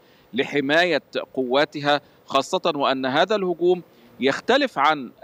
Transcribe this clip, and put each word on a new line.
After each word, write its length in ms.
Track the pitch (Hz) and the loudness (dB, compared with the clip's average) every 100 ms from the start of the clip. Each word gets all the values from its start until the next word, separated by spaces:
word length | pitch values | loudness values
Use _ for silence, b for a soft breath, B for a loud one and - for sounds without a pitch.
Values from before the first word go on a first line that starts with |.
| b b b | b b b
لحماية 680 | 113 135 143 135 156 180 147 - 123 - | -4 -2 -2 0 2 2 0 -4 -8 -6
قواتها، 680 | - 131 127 156 151 143 147 b b - | -6 -2 0 0 -2 -2 -2 b b -4
خاصة 460 | 170 175 185 175 147 | -2 0 -2 -2 0
وأن 300 | 135 135 131 | 0 0 0
هذا 300 | 139 185 214 | 0 0 0
الهجوم 460 | 185 170 175 180 - b b - | -2 0 0 0 -4 b b -2
يختلف 580 | 123 - - 254 285 - | -2 0 0 2 0 2
عن 320 | 143 151 123 - | 2 2 -4 -6